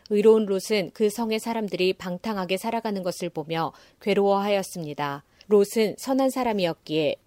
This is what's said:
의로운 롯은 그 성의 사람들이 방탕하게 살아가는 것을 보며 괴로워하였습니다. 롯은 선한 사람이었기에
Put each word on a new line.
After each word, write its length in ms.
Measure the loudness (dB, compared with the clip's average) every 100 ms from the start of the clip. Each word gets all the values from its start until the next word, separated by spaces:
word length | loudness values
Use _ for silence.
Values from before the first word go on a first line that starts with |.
| -2
의로운 360 | 4 8 6 4
롯은 460 | -2 0 -2 -2
그 160 | 0 -2
성의 300 | 0 -2 -4
사람들이 540 | -4 -4 -4 0 0
방탕하게 640 | 0 -6 -6 -4 -4 -4 -4
살아가는 440 | -2 -4 -4 -4
것을 260 | -4 -6 -8
보며 440 | -8 -6 -4 -4 -6 -20 _
괴로워하였습니다. 1200 | -2 2 4 2 2 0 -2 -8 -10 -6 -6 -6 -12 _ 2
롯은 480 | 4 4 0 -2 -2
선한 340 | -2 0 2
사람이었기에 840 | 0 -2 0 -2 -2 -4 0 0 -2